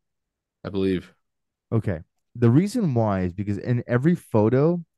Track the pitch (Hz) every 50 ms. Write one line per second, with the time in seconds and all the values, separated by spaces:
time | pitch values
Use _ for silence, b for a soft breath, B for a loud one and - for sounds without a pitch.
0 | _ _ _ _ _ _ _ _ _ _ _ _ - - 95 98 95 95 95 87
1 | 82 - _ _ _ _ _ _ _ _ _ _ _ - 117 113 - 107 92 78
2 | - _ _ _ _ _ - 120 120 117 117 143 190 208 208 254 214 165 127 117
3 | 113 107 98 95 92 90 85 95 101 101 104 95 - - 123 120 113 - 120 123
4 | 127 165 180 165 - _ - 110 104 110 123 131 143 165 175 175 165 _ _